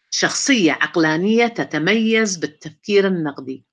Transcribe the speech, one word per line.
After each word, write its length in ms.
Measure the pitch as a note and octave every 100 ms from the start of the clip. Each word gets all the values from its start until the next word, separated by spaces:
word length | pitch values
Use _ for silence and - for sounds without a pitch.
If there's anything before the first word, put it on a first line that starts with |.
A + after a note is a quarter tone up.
| -
شخصية 600 | - D#3 - - B3+ E3
عقلانية 760 | C3 D#3 F3 D#3+ D#3 G3 A3+ A#3
تتميز 880 | A#3 C3+ D#3 E3 A3 A3 A3 A3 F3+
بالتفكير 720 | - - D#3 - - G3+ G3
النقدي، 580 | F3+ D3+ C#3 C3 C3 _